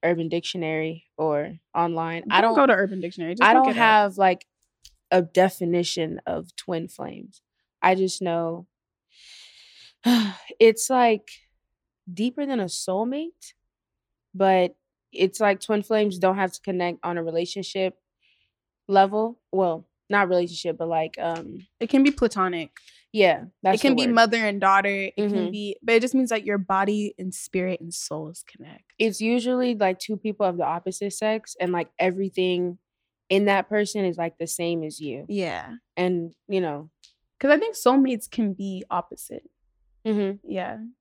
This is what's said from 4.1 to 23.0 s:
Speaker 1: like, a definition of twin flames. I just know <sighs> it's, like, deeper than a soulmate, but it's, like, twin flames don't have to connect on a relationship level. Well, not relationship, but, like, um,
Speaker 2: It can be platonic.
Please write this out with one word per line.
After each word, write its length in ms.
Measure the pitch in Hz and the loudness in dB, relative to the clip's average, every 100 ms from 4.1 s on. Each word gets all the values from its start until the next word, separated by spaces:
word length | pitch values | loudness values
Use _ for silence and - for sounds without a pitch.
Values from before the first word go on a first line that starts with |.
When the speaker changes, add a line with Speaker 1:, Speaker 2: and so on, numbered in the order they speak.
| 190 | 4
Speaker 1:
like, 280 | 190 180 - _ _ _ _ _ _ | 2 2 -6 _ _ _ _ _ _
a 100 | 185 | 0
definition 960 | 170 - 185 - 175 175 170 - 160 165 - | 2 2 2 2 -2 0 -2 -4 -6 -6 -8
of 280 | 165 175 - | -8 -8 -16
twin 320 | - 170 165 | -8 -8 -8
flames. 540 | - 135 - - _ _ _ _ _ | -12 -14 -14 -20 _ _ _ _ _
I 140 | 180 190 | 2 2
just 260 | 190 - | 0 -2
know 460 | 185 170 165 170 180 _ _ _ _ _ - - - _ - _ - _ | -4 -2 -2 -6 -12 _ _ _ _ _ -20 -20 -20 _ -20 _ -20 _
<sighs> 560 | 240 240 214 180 - - | 2 2 2 -4 -18 4
it's, 300 | 226 220 - | 6 6 0
like, 400 | 262 240 214 - - _ _ _ _ _ _ - | 2 4 2 -4 -20 _ _ _ _ _ _ -18
deeper 340 | 175 226 247 285 | -4 -4 -4 -4
than 140 | 262 | -4
a 60 | 185 | -4
soulmate, 880 | - - 185 233 277 330 - - _ _ _ _ _ _ _ _ | -6 -4 -2 -2 -4 -8 -12 -20 _ _ _ _ _ _ _ _
but 420 | 185 190 185 180 - _ _ _ | 0 4 4 2 -2 _ _ _
it's, 280 | - 190 - | 0 0 2
like, 200 | 214 196 | 0 0
twin 220 | - 214 | 0 -2
flames 340 | 202 220 208 185 | 0 0 0 0
don't 180 | 185 190 | 0 0
have 140 | 190 | -2
to 100 | - | -4
connect 380 | - 180 175 170 | -8 -4 -4 -4
on 140 | 175 175 | -6 -6
a 60 | |
relationship 720 | 165 165 175 - 180 196 190 - _ _ _ _ _ _ _ _ - | -4 -4 -4 -8 -8 -4 -4 -4 _ _ _ _ _ _ _ _ 2
level. 520 | 196 196 208 226 240 _ | 4 4 4 -2 -6 _
Well, 360 | 185 185 165 - _ _ | 0 0 0 -8 _ _
not 180 | 202 190 | 0 4
relationship, 480 | 180 175 170 175 160 | 2 0 -4 -6 -6
but, 100 | 165 | -2
like, 260 | 165 160 - | -2 -4 -4
um, 400 | 170 165 160 175 - _ | -6 -6 -10 -16 -20 _
Speaker 2:
It 100 | 226 | 0
can 140 | 269 | 4
be 80 | 269 | 4
platonic. 600 | 277 240 208 185 175 156 - _ _ | 2 -2 0 -2 -2 -8 -14 _ _